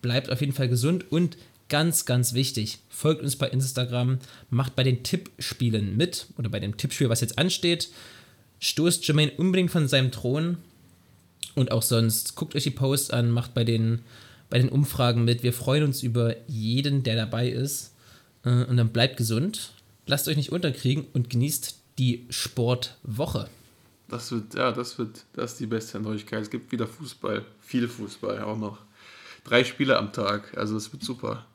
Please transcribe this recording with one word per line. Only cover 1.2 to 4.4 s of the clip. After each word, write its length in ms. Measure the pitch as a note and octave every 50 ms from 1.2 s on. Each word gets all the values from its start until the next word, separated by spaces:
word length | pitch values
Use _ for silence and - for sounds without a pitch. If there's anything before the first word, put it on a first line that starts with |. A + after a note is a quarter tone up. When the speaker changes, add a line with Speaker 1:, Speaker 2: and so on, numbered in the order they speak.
| F3 E3 - - - - _ _ _ _
Speaker 1:
ganz, 360 | - D3 D#3+ E3+ D#3 - -
ganz 280 | - B2 B2+ B2 A#2+ A#2
wichtig, 460 | B2 C3+ C3 - A2 G#2+ - - - _ _
folgt 320 | - - - D3+ D#3+ D#3 -
uns 120 | C#3+ C3
bei 120 | - C#3 B2+
Instagram, 680 | - C3 C3+ C3 - B2+ B2 B2 A#2+ B2 B2 B2+ C3 C3 - - - -